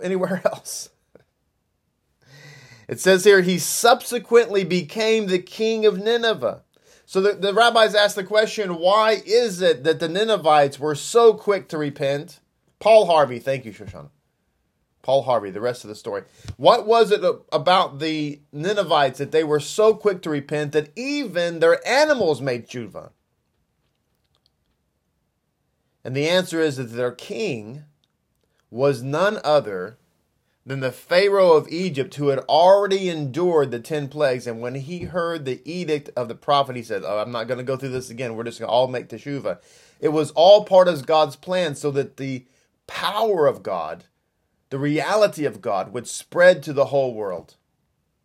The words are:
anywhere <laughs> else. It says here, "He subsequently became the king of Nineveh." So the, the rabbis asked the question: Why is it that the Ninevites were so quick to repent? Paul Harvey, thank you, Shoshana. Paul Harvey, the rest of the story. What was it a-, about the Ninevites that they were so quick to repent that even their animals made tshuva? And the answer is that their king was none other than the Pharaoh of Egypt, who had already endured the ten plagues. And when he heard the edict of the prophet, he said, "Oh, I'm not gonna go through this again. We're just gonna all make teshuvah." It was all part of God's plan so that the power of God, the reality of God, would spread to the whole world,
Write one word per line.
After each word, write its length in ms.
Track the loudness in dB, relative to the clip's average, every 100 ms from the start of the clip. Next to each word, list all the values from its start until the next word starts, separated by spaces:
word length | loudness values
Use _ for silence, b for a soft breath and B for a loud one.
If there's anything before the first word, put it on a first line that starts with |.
anywhere 380 | -4 -4 -2 -2
<laughs> 40 | -4
else. 420 | -4 -14 -14 -16 _ _ _ _ _ _ _ _ _ _ _ _ _ B B B B B B B
It 120 | -2
says 240 | 2 4
here, 180 | 6 6
"He 160 | 6 0
subsequently 1040 | -2 2 4 2 0 -8 2 2 4 -2
became 640 | -2 -4 -4 -4 0 0 0
the 120 | -4
king 480 | -4 -4 -2 2 0
of 120 | 0
Nineveh." 640 | -2 0 0 -2 -4 -6 _ b b b b
So 140 | 0
the, 140 | 0
the 200 | 0 -2
rabbis 400 | 4 4 6 4
asked 220 | 4 2 0
the 80 |
question: 540 | -2 0 0 -2 -6 0
Why 440 | 2 4 2 0 0
is 340 | 0 0 0
it 240 | 0 2
that 160 | 0 -2
the 80 | -2
Ninevites 680 | -2 -2 0 4 4 4 0
were 160 | -6
so 400 | -6 0 4 6
quick 340 | 4 -2 -4 -4
to 100 | -6
repent? 640 | -6 -4 -4 -4 -8 -20 _ _ _ _
Paul 260 | 6 6 8
Harvey, 320 | 4 2 0
thank 260 | -6 -6
you, 80 | -8
Shoshana. 360 | -16 -18 -18 -20 _ _ _ _ _ _ _ _ _
Paul 200 | 0 0
Harvey, 280 | 2 -2 -2
the 100 | -6
rest 240 | -6 -6
of 40 | -12
the 60 |
story. 300 | -14 -10 -10 -10 B B B
What 300 | 4 4 4
was 240 | 2 4
it 120 | 2
a-, 180 | 0 -2 -4
about 460 | -2 2 2 2 -4
the 400 | -6 -4 -6 -10 _
Ninevites 680 | -8 -4 -2 0 2 0 -2
that 140 | -2
they 120 | -2
were 160 | 0 -2
so 340 | -2 2 2
quick 280 | 2 -2 -2
to 80 | -6
repent 420 | -6 -6 -6 -2
that 200 | -4 -4 -10
even 640 | -8 -6 -6 -4 -4 2
their 260 | 2 2 2
animals 540 | 2 2 2 0 0
made 280 | -2 -6 -8
tshuva? 420 | -14 -12 -14 -18 _ _ _ _ _ _ _ _ _ _ _ _ _ _ _ _ _ _ _ _ _ _ _ _ _ _ _ _ _
And 140 | -8 -4
the 120 | 0
answer 320 | 0 0 -2
is 160 | -2 -2
that 80 |
their 280 | -8 -4 -6
king 720 | -6 -12 -8 -6 -6 -10 -18 -20 _ _ _ _ _ _ _ _
was 320 | 0 0 0
none 380 | -4 0 0 0
other 540 | 2 2 0 -8 -10 -14 _ _ _ _ _ _ -12
than 140 | -6
the 120 | -6
Pharaoh 600 | -8 -2 2 4 4 6
of 160 | 6 2
Egypt, 460 | -6 -6 -4 -6
who 140 | -2 -2
had 100 | -2
already 680 | 2 4 6 6 4 -2 -2
endured 600 | -4 -6 -2 2 2 0
the 100 | -4
ten 280 | -6 -6 -6
plagues. 380 | -2 0 0 -6
And 160 | -8
when 140 | -8 -10
he 240 | -10 -12
heard 440 | -8 -6 -4 -6
the 160 | -8 -8 -8
edict 380 | -8 -4 -4 -4 -8
of 120 | -8
the 60 |
prophet, 400 | -8 0 0 0
he 80 | -6
said, 200 | -8 -8
"Oh, 140 | -4 -6
I'm 120 | -4
not 180 | -6 -6
gonna 140 | -6
go 140 | -6 -6
through 140 | -6
this 180 | -8 -10
again. 260 | -10 -10
We're 100 | -8
just 160 | -10 -10
gonna 120 | -2
all 160 | 0 0
make 220 | -4 -10
teshuvah." 480 | -14 -10 -8 -6 -8 b b b b
It 80 | -2
was 220 | -2 -2
all 340 | 4 6 6
part 240 | 6 4 4
of 160 | 0
God's 320 | 0 0 0 -4
plan 380 | -6 -4 -4
so 160 | -4 -4
that 260 | -4 -6 -8
the 300 | -10 -10 _ _ _ _ -16
power 600 | -8 -6 -2 -2 2 2
of 160 | 2
God, 420 | -6 -6 -6 -12 _ _ _ _ _ _ -12
the 80 | -6
reality 680 | -2 -2 0 2 2 2
of 160 | -6 -4
God, 320 | -4 -4 -4
would 160 | -10 -12
spread 540 | -14 -8 4 6 4
to 100 | -2
the 140 | -2 0
whole 260 | 0 -2
world, 440 | -4 -8 -8 -12 _ _ _ _ _ _ _